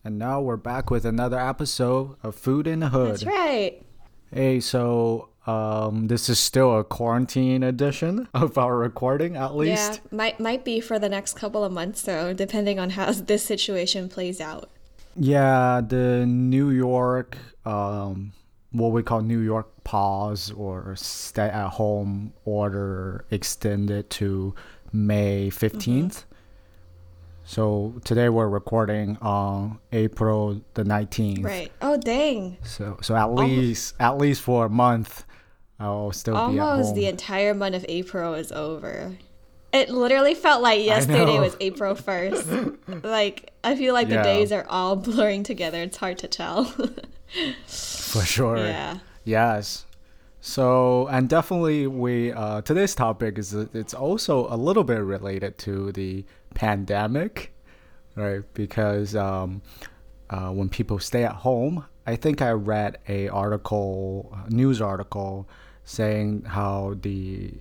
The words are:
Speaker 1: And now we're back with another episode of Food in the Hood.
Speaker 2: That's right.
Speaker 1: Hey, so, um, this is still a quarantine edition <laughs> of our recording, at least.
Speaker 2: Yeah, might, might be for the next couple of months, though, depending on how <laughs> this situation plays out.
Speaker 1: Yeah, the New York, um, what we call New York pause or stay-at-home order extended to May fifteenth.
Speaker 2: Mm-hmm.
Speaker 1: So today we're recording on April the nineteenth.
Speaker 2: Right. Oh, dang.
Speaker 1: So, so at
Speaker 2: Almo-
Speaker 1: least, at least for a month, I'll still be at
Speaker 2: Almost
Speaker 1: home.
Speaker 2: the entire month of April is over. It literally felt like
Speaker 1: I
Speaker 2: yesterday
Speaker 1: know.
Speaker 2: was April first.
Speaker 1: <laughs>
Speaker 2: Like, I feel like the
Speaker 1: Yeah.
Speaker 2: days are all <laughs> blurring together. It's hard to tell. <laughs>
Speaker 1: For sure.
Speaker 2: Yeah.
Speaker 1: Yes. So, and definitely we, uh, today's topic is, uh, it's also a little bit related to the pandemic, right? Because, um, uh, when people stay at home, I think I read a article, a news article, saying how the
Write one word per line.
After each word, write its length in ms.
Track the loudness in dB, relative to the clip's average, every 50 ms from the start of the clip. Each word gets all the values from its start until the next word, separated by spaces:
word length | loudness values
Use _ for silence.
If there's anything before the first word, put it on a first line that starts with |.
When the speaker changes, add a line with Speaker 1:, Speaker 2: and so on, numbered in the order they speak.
| _
Speaker 1:
And 140 | -6 -6 -4
now 220 | -4 -2 -2 -2
we're 160 | -2 -2 -4
back 340 | -4 -4 -6 -4 -4 -2 0
with 140 | 0 0 0
another 340 | 0 0 0 0 0 0 -2
episode 760 | -2 -2 -2 -4 -4 -4 0 0 2 2 2 0 0 -4 -10 -10
of 120 | -10 -10 -10
Food 320 | -4 0 2 2 2 2
in 140 | 0 0 0
the 80 | 0 2
Hood. 240 | 2 2 2 2
Speaker 2:
That's 120 | 0 -2 -2
right. 580 | -2 0 0 2 2 2 0 0 -2 -4 -8 -20 -20 -20 -20 -20 -20 _ -20 _ -10
Speaker 1:
Hey, 280 | -2 2 2 4 4 2
so, 720 | 0 0 0 2 2 4 4 4 4 2 2 0 -4 -10 _ _ _
um, 600 | -2 -2 0 0 0 0 0 0 0 0 0 2
this 220 | 2 0 0 2 2
is 100 | 2 2
still 400 | 2 4 4 6 6 8 6 4
a 60 | 2
quarantine 800 | 0 -4 -2 0 2 2 2 2 2 2 2 2 4 4 2
edition 640 | 2 0 2 2 0 0 0 0 -2 -2 0 -2 -4 -2
<laughs> 40 | 0
of 220 | 2 2 2 4
our 200 | 2 2 4 2
recording, 600 | 2 0 0 -2 -2 0 0 2 2 0 -2 -2
at 180 | -4 -4 -4 0
least. 460 | 0 2 2 2 2 0 -2 -4 -8 -12
Speaker 2:
Yeah, 120 | -10 -4
might, 240 | -2 -2 -2 -2 -2
might 240 | -2 -2 -2 -2 -2
be 160 | -2 -2 -2
for 180 | -2 -2 -2 0
the 100 | 0 -2
next 260 | -2 -4 -6 -6 -8
couple 300 | -6 -8 -4 -2 -2 -2
of 80 | -2
months, 300 | -2 -4 -6 -6 -6 -6
though, 300 | -4 -4 -2 -2 -2 -4
depending 460 | -2 -4 -4 -2 0 0 0 0 0 0
on 120 | -2 -4
how 220 | -2 -2 0 0
<laughs> 0 |
this 320 | -2 -2 0 0 0 0 2
situation 640 | -2 -2 -2 -2 -2 -2 -2 0 0 -2 -2 -4 -8
plays 320 | -6 -6 -6 -6 -6 -6
out. 300 | -8 -10 -10 -12 -14 -18 -20 -20 -20 -20 -20 -20 -20 -14 -4
Speaker 1:
Yeah, 640 | 0 4 4 6 6 6 6 6 6 4 4 4 2 0
the 380 | 0 2 2 4 4 4 4 4
New 440 | 4 4 4 4 4 4 4 4 4
York, 680 | 4 4 4 4 4 4 4 2 2 0 -2 -6 -12 -16 -16 -20 -20 -10 -6
um, 680 | -4 -2 -2 -2 -2 -2 -4 -4 -6 -6 -8 -8 -10 -14 -18 _ _ _ _ _ _
what 220 | -2 0 2 2
we 100 | 2 2
call 180 | 0 0 0 0
New 180 | 0 0 0 0
York 280 | 2 0 0 -2 -4 -6 -16 -12
pause 680 | _ -2 0 2 2 2 2 0 -2 -2 -4 -6 -6 -10
or 420 | -10 -8 -8 -6 -6 -8 -8 -10 -10
stay-at-home 1400 | -10 -10 -10 -8 -8 -10 -6 -2 0 0 0 0 -2 -4 -4 -2 0 0 0 0 0 -2 -2 -4 -4 -6 -8 -12 -10 -6
order 800 | -2 0 0 0 0 -2 -2 -4 -4 -4 -4 -6 -6 -8 -8 -6 -4
extended 760 | -4 -4 -4 -4 -6 -2 -2 0 0 2 0 0 -2 -2 -4 -6
to 440 | -4 -2 -2 0 0 -2 -2 -4 -6 -8 -14 -18 -20 -20 -14 -4
May 580 | 0 0 2 4 4 4 2 2 2 0 0 -2
fifteenth. 680 | -2 0 -2 0 0 -2 0 0 2 2 2 0 -4 -8
Speaker 2:
Mm-hmm. 60 | -18 -20 -20 -20 -20 -20 -20 -20 -20 -20 -20 -20 -20 -20 -20 -20 -20 -20 -20 -20 -20 -20 -20 -20 -16
Speaker 1:
So 500 | -8 -2 0 2 2 2 2 0 -2 -6 -10 -4
today 240 | 0 2 4 4 4
we're 200 | 4 4 2 2
recording 680 | 0 -2 -2 0 2 2 2 2 0 -2 -2 -2 -4 -2
on 560 | -2 0 0 0 0 0 -2 -2 -4 -4 -6 -10 -10 _
April 680 | 0 0 0 0 0 0 2 2 2 2 2 0 -2 -4 -8 -8 -4
the 100 | -2 0
nineteenth. 600 | 2 2 0 0 -2 -2 -2 0 0 0 -2 -2
Speaker 2:
Right. 280 | -4 -4 -6 -8 -10 -10 -4
Oh, 160 | 0 0 0
dang. 600 | 2 2 0 2 2 2 2 2 0 -4 -6 -8 -10
Speaker 1:
So, 360 | -12 -12 -8 -6 -6 -6 -6 -8
so 140 | -2 0 2
at 60 | 4 4
Speaker 2:
Almo- 180 | 4 4 2
Speaker 1:
least, 520 | 4 4 4 2 2 2 0 -2 -6 -8 -4 2
at 200 | 2 2 4 4
least 240 | 4 4 4 2
for 240 | 0 2 2 2 2
a 40 | 4
month, 540 | 4 6 6 6 4 2 -2 -6 -10 -16 -16 -18 -20 -20 -20 -20 -20 _ -20 -20 _ -8
I'll 320 | -4 -4 -2 -2 -2 -4
still 220 | -6 -4 -2 0 0
be 240 | 2 2 2 2 2
at 40 |
Speaker 2:
Almost 260 | 2 2 2 2 2 2
Speaker 1:
home. 40 | 2
Speaker 2:
the 100 | 0 0
entire 480 | 0 -2 -4 -6 -4 0 2 2 2 2
month 200 | 2 0 -2 -2
of 120 | -4 -6 -4
April 460 | -6 -6 -6 -4 -6 -4 -4 -4 -4
is 180 | -6 -8 -8
over. 640 | -8 -6 -6 -6 -6 -8 -8 -8 -8 -8 -8 -10 -12 -14 -16 -20 -20 -20 -20 -20 -20 -20 -8 0
It 160 | 2 2 2 2
literally 440 | 0 0 2 4 4 6 6 4 4
felt 280 | 4 4 4 6 6
like 180 | 6 4 4 4
Speaker 1:
I 20 |
Speaker 2:
yesterday 420 | 4 4 4 4 4 4 6 6 6 6 6
Speaker 1:
know. 40 | 4
Speaker 2:
was 160 | 4 2 0 -2
April 340 | -4 -4 -2 -2 -2 -2 -2
first. 520 | -4 -4 -4 -2 -2 -2 -2 -2 -4 -4 -2
Speaker 1:
<laughs> 60 | -4 -2 -2 -4 -6 -10 -12 -12 -12 -8
Speaker 2:
Like, 500 | -4 -2 2 2 2 0 -2 -8 -18 -20 -18 -4
I 140 | 0 0 0
feel 160 | 2 2 2 4
like 140 | 2 2 2
the 60 | 2
Speaker 1:
Yeah. 60 | 4
Speaker 2:
days 280 | 4 4 4 4 4 2
are 140 | 2 -2 -2 -2
all 280 | -2 0 0 0 0
<laughs> 0 |
blurring 460 | 0 -2 0 2 4 4 4 2 0
together. 400 | -4 -6 -4 -4 -4 -4 -4 -4
It's 140 | -6 -6 -6 -6
hard 200 | -6 -6 -6 -6
to 100 | -6 -8
tell. 360 | -6 -6 -6 -4 0 -2 -2
<laughs> 1000 | -2 -2 -4 -4 -4 -4 -8 -16 -16 -18 -20 -18 -10 -6 -6 -4 -4 -6 -10 -14
Speaker 1:
For 560 | -14 -12 -10 -10 -10 -10 -8 -8 -4 -2 0
sure. 340 | 0 0 0 2 2 2 2 0
Speaker 2:
Yeah. 400 | 0 -2 -2 -4 -6 -8 -8 -10 -14 -18 -20 -12 -4
Speaker 1:
Yes. 600 | 0 4 4 4 4 2 0 -2 -6 -10 -10 -12 -16 -20 -20 -20 -20 -20 -20 -20 -20 -20 -18
So, 680 | -14 -8 0 2 4 6 6 6 6 6 4 4 2 2
and 200 | 2 2 2 4
definitely 580 | 4 2 2 2 0 0 2 2 2 2 0
we, 460 | 0 -2 0 0 0 2 2 0 0
uh, 300 | -2 -4 -4 -2 -4 -4
today's 320 | -2 0 2 2 2 2 2
topic 440 | 0 0 0 0 0 -2 -4 -2 -4
is, 160 | -6 -4 -4
uh, 120 | -6 -6 -4 -6
it's 180 | -8 -8 -8
also 560 | -8 -4 -2 -2 -2 -2 0 0 2 2 2 0
a 80 | -2
little 280 | 0 0 2 2 2 2
bit 160 | 2 0 0
related 580 | 0 -2 -4 -4 -4 -6 -4 -4 -6 -6 -8 -8
to 340 | -8 -6 -4 -4 -4 -4
the 320 | -4 -6 -6 -4 -6 -8 -10 -12 -20 -20 -20 -10 -6
pandemic, 1000 | -2 0 0 0 0 0 -2 0 0 0 0 0 -2 -2 -4 -6 -10 -14 -14 -18 -20 -20 -20 -20 -20 -20 -20 -20 -20 -20 -16 -8
right? 260 | -6 -4 -4 -4 -4 -6 -10 -8
Because, 600 | -6 -6 -4 -2 0 0 2 2 0 -2 -2 -2
um, 460 | -2 0 0 -2 -2 -4 -4 -6 -8 -12 -16 -20 -20 -20 -20 -20 -20 -20 -20 -20 -20 -12 -10
uh, 180 | -8 -6 -6 -4
when 200 | -2 -2 -2 -2
people 280 | 0 -2 -2 -2 -2 -4
stay 260 | -4 -2 0 2 2
at 80 | 0 -2
home, 500 | -2 0 0 2 2 0 0 -2 -4 -6 -10 -20 -12 -6
I 100 | -6 -4
think 240 | 0 0 0 0 2
I 120 | 2 0
read 460 | 2 0 0 0 0 0 0 -2 -4 -8 -8 -4
a 200 | -4 -2 -2 -2
article, 1080 | -2 -2 0 0 -2 -2 -2 -2 -2 -2 0 -2 -4 -4 -4 -4 -4 -6 -8 -10 -14 -12 -4
a 40 | 0
news 300 | 2 4 4 4 4 2
article, 640 | 0 -2 -2 -4 -6 -6 -6 -6 -6 -4 -6 -8 -10 -12 -16 -20 -20 -20 -20 -20 -20
saying 600 | -12 -4 -2 0 0 2 2 0 0 -2 -4 -4
how 500 | -4 -4 -2 -2 0 -2 -2 -4 -4 -6 -4
the 500 | -4 -4 -4 -4 -4 -6 -6 -8 -8 -10 -10 -12